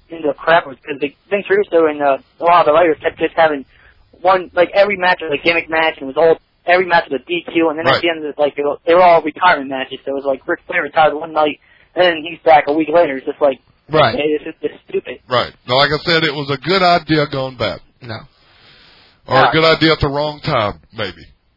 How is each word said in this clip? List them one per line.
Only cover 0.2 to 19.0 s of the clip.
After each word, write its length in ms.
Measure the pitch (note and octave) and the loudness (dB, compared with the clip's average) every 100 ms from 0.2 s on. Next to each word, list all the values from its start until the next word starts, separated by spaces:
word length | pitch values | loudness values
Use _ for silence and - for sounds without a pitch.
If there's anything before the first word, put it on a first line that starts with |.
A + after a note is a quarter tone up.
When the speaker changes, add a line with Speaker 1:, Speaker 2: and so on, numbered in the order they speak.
| D#3 | -6
Speaker 1:
crap 320 | C3+ - E3+ - | -2 0 0 0
was 100 | B2+ | -10
'cause 140 | - C#3 | -14 -8
the, 140 | C#3+ - - | -8 -10 -6
Vince 160 | G3+ F#3 | -6 -2
Russo 380 | G3+ G3+ E3+ D#3 | -2 2 2 2
and, 160 | D3 | 0
uh, 160 | C#3+ C3+ _ - | 0 -2 _ -4
a 40 | |
lot 160 | E3 F3 | 2 4
of 40 | D#3 | 4
the 60 | |
writers 260 | D3+ F3 D3 | 4 2 0
kept 200 | E3 - | -4 -4
just 140 | D#3+ - | -2 0
having 280 | D#3+ C#3+ - _ _ _ _ _ | 0 0 -10 _ _ _ _ _
one, 300 | F3 F#3+ E3+ | 0 0 0
like, 180 | F3+ F3 | 0 2
every 220 | G3 G3+ G3 | 2 0 0
match 240 | F3+ F3+ | -2 -2
was 80 | D#3+ | -4
a 80 | C#3+ E3+ | -4 -2
gimmick 240 | E3 D#3+ | -2 -2
match, 240 | D#3+ D#3+ D#3 | -2 -2 -4
and 100 | C3+ | -6
it 60 | C#3+ | 0
was 0 | |
all, 240 | E3 D#3+ _ _ - | 2 2 _ _ 0
every 200 | F3+ F#3 | 0 2
match 180 | E3+ - | 0 0
was 120 | C3+ | -6
a 20 | |
D 200 | - F3 - | -6 -8 -4
Q, 240 | E3 D#3+ | 0 0
and 80 | D3+ | 0
then 80 | E3 | -2
Speaker 2:
Right. 80 | |
Speaker 1:
at 80 | A#2+ | 0
the 60 | E3+ | -2
end, 80 | D#3+ | -4
of 60 | |
it, 120 | D3+ C#3 | -6 -4
like, 200 | C#3+ C#3+ | -4 -2
they 80 | |
were, 140 | C#3+ - | -4 -2
they 100 | - | 2
were 80 | E3+ | 4
all 200 | F3+ E3 | 6 4
retirement 480 | D3+ - F3+ D3+ C3+ | 2 0 0 0 -4
matches. 300 | C3+ C3 C3 | -8 -10 -10
So 60 | - | -8
it 40 | |
was 100 | C#3 | -6
like 180 | C#3 C3+ - | -4 -6 -6
Ric 100 | E3+ - | -8 -6
Flair 160 | - | -6
retired 320 | D3 E3 D#3 | -2 2 2
one 180 | D3 E3 | 0 -4
night, 280 | D#3 D3+ B2 _ _ _ | -2 -2 -2 _ _ _
and 100 | E3 | 0
then 200 | F3+ D#3+ E3 | 0 0 -8
he's 120 | D#3+ | -2
back 200 | E3 D3+ C#3+ | 4 4 4
a 60 | |
week 160 | D#3 D3+ | -2 2
later. 240 | E3+ D#3+ C3+ | 2 2 -2
It's 100 | D3 | -8
just 140 | - | -2
like, 200 | C#3+ C3+ _ _ - | 0 -2 _ _ -2
Speaker 3:
Right. 260 | D3+ B2+ | 2 2
Speaker 1:
"Hey, 240 | - D3+ D3+ | 0 -2 -4
this 160 | E3 | -6
is 60 | - | -10
just 120 | D3 - - | -10 -10 -10
stupid." 300 | F#3+ - B2 - | -10 -8 -14 -4
Speaker 2:
Right. 240 | B2 E2+ - - | -2 -2 -8 -2
Now, 100 | B2+ | 0
like 120 | C#3+ | 0
I 60 | D3 | -2
said, 240 | F3 E3 | -2 0
it 100 | D#3+ | 0
was 140 | C#3+ C#3 | -4 -6
a 60 | C3+ | -6
good 220 | D3+ F#3+ | -2 0
idea 440 | F3+ F3 D#3 D#3 D3 | 2 2 0 0 0
gone 300 | C#3 C3 B2 | -4 -8 -6
bad. 240 | G#2+ E2 - _ | -6 -6 -14 _
Speaker 3:
No. 180 | B2 G#2+ - _ _ _ _ _ _ _ | -16 -16 -18 _ _ _ _ _ _ _